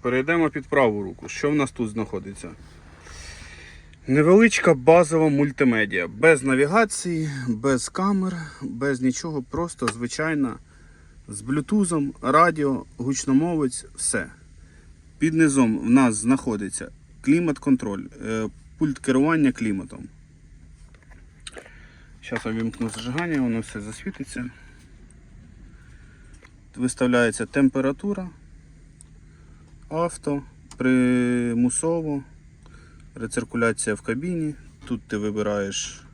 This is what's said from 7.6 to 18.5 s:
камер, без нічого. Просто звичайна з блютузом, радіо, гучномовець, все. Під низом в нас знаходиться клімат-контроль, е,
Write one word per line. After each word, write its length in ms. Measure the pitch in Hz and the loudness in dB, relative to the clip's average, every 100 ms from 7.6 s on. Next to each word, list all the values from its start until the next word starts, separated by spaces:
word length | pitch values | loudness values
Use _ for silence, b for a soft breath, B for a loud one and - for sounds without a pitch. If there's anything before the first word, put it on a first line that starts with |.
| 135 131 - | 0 0 -2
камер, 460 | - 196 196 185 175 156 B | -2 0 0 -2 -4 -12 B
без 400 | 135 117 139 127 | -12 -4 -4 0
нічого. 420 | 127 - 170 147 | 0 -2 -6 -6
Просто 440 | 123 151 170 - 117 | -6 -6 -6 -4 -6
звичайна 720 | 110 120 - 160 151 127 - b b b b b b - | -6 -8 -4 -4 -2 -4 -6 b b b b b b -16
з 140 | 104 | -14
блютузом, 720 | 110 147 - 208 185 165 143 - | -4 -4 0 0 0 0 -4 -4
радіо, 640 | 120 147 170 156 143 131 - - | 2 4 4 4 0 -2 -6 -8
гучномовець, 880 | 123 135 - 135 170 165 135 - - | -4 -4 2 2 2 0 -2 -4 -14
все. 320 | - - 110 80 - - - b b b b - - | -6 -4 -4 -6 -14 -20 -20 b b b b -20 -2
Під 160 | 156 | 0
низом 460 | 160 156 135 117 110 | 4 4 6 2 2
в 100 | 113 | 4
нас 260 | 127 127 | 6 6
знаходиться 760 | 107 113 131 131 107 98 - 78 - - - | 2 0 0 0 -4 -6 -8 -12 -16 -20 -6
клімат-контроль, 840 | 131 165 170 139 143 127 110 95 - - | 2 2 2 -2 0 2 0 -6 -10 -12
е, 240 | 107 110 110 | -6 -4 -4